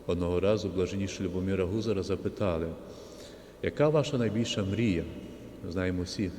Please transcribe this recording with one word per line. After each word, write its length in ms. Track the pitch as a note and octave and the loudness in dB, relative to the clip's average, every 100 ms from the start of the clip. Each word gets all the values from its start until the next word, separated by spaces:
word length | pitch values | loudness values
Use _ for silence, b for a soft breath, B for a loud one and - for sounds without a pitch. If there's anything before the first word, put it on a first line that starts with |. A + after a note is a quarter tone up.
| - | -2
Одного 320 | F2 F2 F2 | 0 2 4
разу 300 | G2 G#2+ F#2+ | 4 2 2
блаженнішого 600 | F2+ F2 G2 F#2+ - F#2 | 0 0 0 -2 -2 -2
Любомира 360 | F#2 F#2+ F#2+ F2+ | 0 0 2 2
Гузара 380 | A2 A2 F#2+ | 0 0 0
запитали: 640 | F2 F#2 G2+ - G2+ E2 E2 E2 - B B B B B B B | 0 -2 -2 0 2 2 -2 -4 -12 B B B B B B B
«Яка 280 | G2+ - D3+ | -4 2 4
ваша 280 | D3+ B2+ B2+ | 4 2 2
найбільша 460 | A2+ A2 A#2 A2+ | 2 2 0 0
мрія?» 400 | F#2+ G#2 A#2 E2+ D#2 - - - - - F#2+ | 2 2 4 2 0 -8 -12 -14 -14 -10 -4
Знаємо 340 | F2 F#2 F2+ | 0 0 0
всі 280 | F2 - F#2 | -2 -2 -2